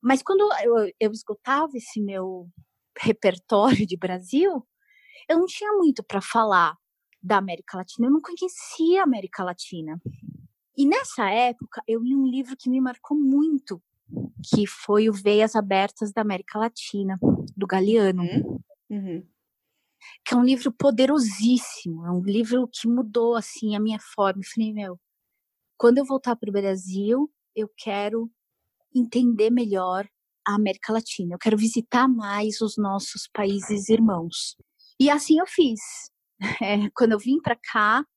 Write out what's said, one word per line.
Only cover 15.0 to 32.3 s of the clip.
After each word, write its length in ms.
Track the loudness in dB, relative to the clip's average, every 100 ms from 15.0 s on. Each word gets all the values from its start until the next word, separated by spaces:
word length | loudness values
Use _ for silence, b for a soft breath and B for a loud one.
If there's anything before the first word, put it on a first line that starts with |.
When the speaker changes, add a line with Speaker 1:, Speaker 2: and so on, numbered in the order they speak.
| 4
Speaker 1:
o 40 |
Veias 440 | 2 2 4 4 2
Abertas 560 | 2 2 0 -2 -6
da 100 | -2
América 360 | -2 -4 -6 -4
Latina, 600 | -4 -6 -10 -6 -4 0 2 2 -2 -6
do 100 | -2
Galeano. 560 | 0 4 4 4 2
Speaker 2:
Uhum. 380 | 0 -2 -2 -8 -12 _ _
Uhum. 360 | -8 -6 -8 -10 _ _ _ _ _ _ _ B B
Speaker 1:
Que 100 | -2
é 20 | 2
um 80 |
livro 280 | 4 4 0
poderosíssimo, 1300 | 2 2 4 4 4 0 0 2 2 0 -12 -10 -8 -4
é 40 |
um 120 | -2
livro 460 | 0 0 0 0 -2
que 140 | -4 -2
mudou, 460 | 0 0 0 0
assim, 400 | 0 -4 -8 -4
a 60 | -2
minha 180 | -2 -4
forma. 420 | -10 -2 0 0
Eu 80 | -8
falei, 180 | -4 -4
"Meu, 260 | -4 -10 -12 _ _ _ _ _ _ _ _
quando 220 | 4 4
eu 60 |
voltar 320 | 2 -4 -2 -4
pro 160 | -2
Brasil, 800 | -2 -2 -4 -6 -4 0 0 -2 _ _ -8
eu 120 | -8 _
quero 540 | -8 -6 -4 -4 -6 _ _ _ _ _ _
entender 560 | -2 0 2 2 2 2
melhor 580 | 2 0 -2 0 -2 -6 _ _ _ -4
a 80 |
América 380 | 0 0 -2 -2
Latina, 420 | -4 -4 -8 -8
eu 40 | -2
quero 200 | 0 2
visitar 500 | 2 0 0 2 2
mais 520 | 2 -2